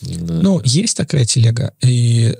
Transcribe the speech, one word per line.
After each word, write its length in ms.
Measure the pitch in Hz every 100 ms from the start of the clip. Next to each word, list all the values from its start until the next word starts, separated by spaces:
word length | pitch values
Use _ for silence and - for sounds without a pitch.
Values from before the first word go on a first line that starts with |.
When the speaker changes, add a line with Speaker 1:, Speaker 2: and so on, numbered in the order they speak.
Speaker 1:
м, 380 | - 87 170 165
Speaker 2:
Ну, 200 | 190 180
есть 320 | 127 143 226 -
такая 300 | - 147 117
телега, 480 | 127 113 117 - -
и, 520 | 127 123 120 117 113 -